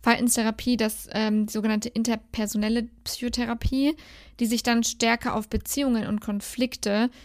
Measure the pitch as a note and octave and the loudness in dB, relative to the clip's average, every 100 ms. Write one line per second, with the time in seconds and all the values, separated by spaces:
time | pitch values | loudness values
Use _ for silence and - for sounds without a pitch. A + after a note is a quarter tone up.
0 | - A#3 A#3+ A#3+ A3 A3 - A#3+ A3 - | 2 4 4 2 0 0 0 0 0 -2
1 | - G#3 A3 G#3+ G#3+ G#3+ G#3+ G#3+ A#3 A3 | -6 -2 0 0 0 -2 0 0 -2 -2
2 | A3+ A3+ - - G#3 G#3 G#3+ A#3 A#3 - | 0 -2 -4 -4 -2 0 0 0 -2 -8
3 | - - A#3+ A#3+ A#3 A#3 - C4 C#4 D#4 | -12 -6 -4 -2 -2 0 0 2 2 0
4 | - - - - A#3 A#3 - A#3 A3+ - | -6 -20 -14 -2 0 0 2 2 0 0
5 | A#3 A#3 - G#3+ G#3 - - - C#4 A3+ | 2 2 0 -4 -2 -4 -4 -2 0 0
6 | - G#3 - G3+ - - B3 - G#3 G3+ | 0 -4 -4 -6 -6 -2 -2 -2 0 2
7 | A#3+ - | 2 -2